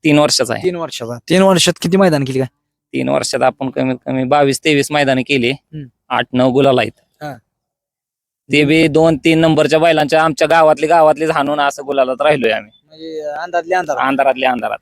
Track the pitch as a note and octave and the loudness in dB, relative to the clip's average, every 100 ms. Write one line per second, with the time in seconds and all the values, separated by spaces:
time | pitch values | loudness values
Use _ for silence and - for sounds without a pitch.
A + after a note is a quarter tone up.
0 | D#3 D3 D3 - A#2+ A2+ F3+ F3 D#3+ - | 2 2 2 0 -2 -4 -4 -6 -10 -10
1 | A#2 A#2+ - F3+ F#3+ F3+ F3+ E3+ F3+ F#3+ | -12 -12 -2 2 4 2 0 -2 -2 2
2 | F#3+ D3+ C3 C3 C3 _ _ _ _ C3 | 2 2 -2 -4 -4 _ _ _ _ -6
3 | C3 C#3+ - C3 B2+ - C3+ C3 C3 B2+ | -2 -2 -2 -2 -2 -2 -8 -4 -4 -4
4 | - C3 B2+ D3 C#3 B2+ D#3+ C#3+ C3+ D3+ | -6 -6 0 2 2 -2 _ -4 -2 -4
5 | C#3 C3 B2 C#3+ A#2+ C#3 _ D#3 C3 _ | -2 -2 -2 -2 -2 -4 _ -18 -18 _
6 | _ B2 A#2+ B2+ B2+ B2+ C#3 B2+ A2 - | _ -6 -4 0 2 2 2 2 -2 -8
7 | _ _ D3+ A#2+ _ _ _ _ _ _ | _ _ -16 -16 _ _ _ _ _ _
8 | _ _ _ _ _ C#3 C#3+ D#3+ D#3+ D3 | _ _ _ _ _ 0 2 2 2 4
9 | E3 D#3 E3 D#3+ E3 D3+ D3 D#3 E3 D#3 | 2 2 2 2 2 2 2 2 2 2
10 | D3 D#3+ D#3+ D3 D#3 E3 D#3 D3 D3+ E3+ | 2 2 0 0 2 4 4 2 2 4
11 | D#3 D3 D#3+ D#3+ C#3+ D3 C#3+ D3 C3+ C#3 | 4 2 0 -2 -2 0 -2 -2 -4 -2
12 | B2+ B2+ D3 D3+ A2+ G#2+ G#2+ _ D3 D#3 | 0 0 0 2 0 -2 -6 _ _ -18
13 | D#3+ D#3 D3+ D3 F3 E3+ E3 F#3 D#3 C3 | -14 -10 -10 -10 -6 -6 -2 -4 -2 -2
14 | C3 C3+ C3+ C3 C3 B2 A2 G#2+ | 0 2 0 2 -2 -2 -6 -8